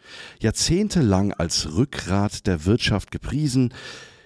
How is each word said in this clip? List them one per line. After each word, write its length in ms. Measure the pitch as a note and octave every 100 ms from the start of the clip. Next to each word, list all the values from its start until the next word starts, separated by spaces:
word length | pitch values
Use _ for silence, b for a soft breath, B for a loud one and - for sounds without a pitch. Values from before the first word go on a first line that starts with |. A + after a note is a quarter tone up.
| B B B B
Jahrzehntelang 960 | A2 - - F3 G#3 F3+ A#2 F#2+ G2+
als 420 | - E2 - D2+
Rückgrat 720 | D#2+ C#3 - E2 G2 G#2 - -
der 180 | F2
Wirtschaft 460 | E2+ A#2 - G#2 -
gepriesen, 640 | - - C#3 D3+ B2+ B2 B B B B B